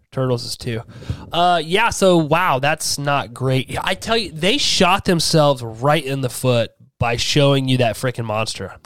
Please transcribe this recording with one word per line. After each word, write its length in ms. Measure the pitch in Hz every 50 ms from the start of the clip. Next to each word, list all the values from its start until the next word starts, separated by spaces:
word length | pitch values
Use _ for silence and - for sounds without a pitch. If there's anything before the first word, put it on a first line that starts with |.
| _ _
Turtles 340 | - 135 131 127 123 117 -
is 120 | - -
two. 260 | - - 127 113 110 - - - - - - - - - -
Uh, 300 | 156 165 175 180 175 170 156
yeah, 260 | 160 180 208 180 -
so, 260 | - - 196 185 180 170
wow, 400 | 160 139 156 170 185 175 139 127
that's 400 | 139 147 160 - - - - -
not 340 | 143 143 143 139 107 110
great. 380 | 123 - 127 135 131 131 131 -
Yeah, 100 | - - -
I 100 | 180 196
tell 220 | - - 220 226
you, 160 | 233 208 165
they 260 | 156 156 175 190 269 285
shot 460 | - - - - 190 175 190 - -
themselves 580 | - 180 160 - - - 156 147 143 139 123
right 420 | 120 113 110 110 127 143 151 165 135
in 180 | 131 139 139
the 60 | 131 120
foot 420 | - - - 127 120 117 110 - _ _ - _ _ -
by 160 | 120 120 120
showing 520 | 120 - - - 151 139 139 139 135 131 131
you 100 | 127 123
that 160 | 123 113 101
frickin' 300 | - - 127 - - 117
monster. 460 | 110 107 110 110 - - - 98 90
I'm 80 | - - -